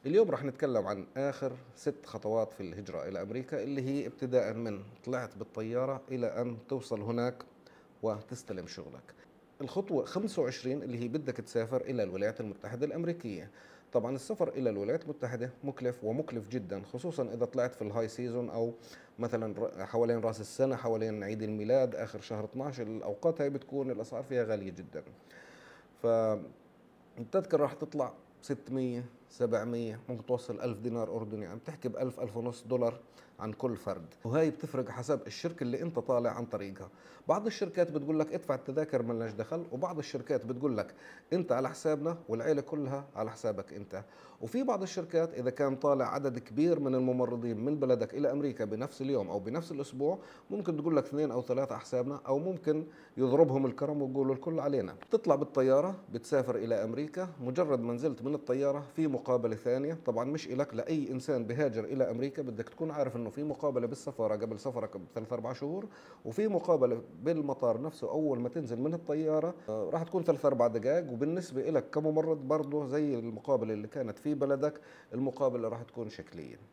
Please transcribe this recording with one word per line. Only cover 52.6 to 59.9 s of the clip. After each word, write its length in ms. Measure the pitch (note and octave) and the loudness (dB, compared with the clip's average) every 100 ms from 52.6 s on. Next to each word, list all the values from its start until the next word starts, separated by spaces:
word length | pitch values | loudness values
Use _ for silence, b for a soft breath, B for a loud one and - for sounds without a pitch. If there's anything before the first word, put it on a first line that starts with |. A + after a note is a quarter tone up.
| D#3 D3+ D#3 B B - | 0 0 -2 B B 2
يضربهم 500 | B2+ C#3+ D#3 C3+ C3 | 6 8 8 8 2
الكرم 360 | - C#3+ D3 | 0 -2 0
ويقولوا 320 | C3+ C3 C3 | 0 2 2
الكل 260 | C3+ E3+ D#3+ | 0 -2 0
علينا. 320 | C#3+ C#3 F#2+ | 2 2 0
بتطلع 420 | - - - E3+ | -6 0 2 6
بالطيارة، 600 | C#3 C#3+ C#3 C3 C3+ F3+ F#3+ - | 4 4 4 6 6 6 -2 -8
بتسافر 440 | A#2 - C#3 B2 A#2 | -10 2 2 2 0
إلى 280 | A2+ A2 | 2 0
أمريكا. 440 | A2 A#2 D3+ E3 F#3 D3 | 0 -2 -4 -4 -6 -4
مجرد 400 | B2 C3 D#3+ B2+ | -2 0 2 2
ما 120 | A#2 | 2
نزلت 300 | A#2+ D3+ B2 | 0 0 0
من 120 | B2 | -2
الطيارة 460 | D3 - B2+ C#3 C#3+ C#3 - | -2 0 2 2 0 -4 0
في 100 | D#3 | 2
مقابلة 500 | B2+ - B2 A#2 A2 | 2 2 2 2 0
ثانية، 420 | A#2+ B2+ D3 | 2 2 0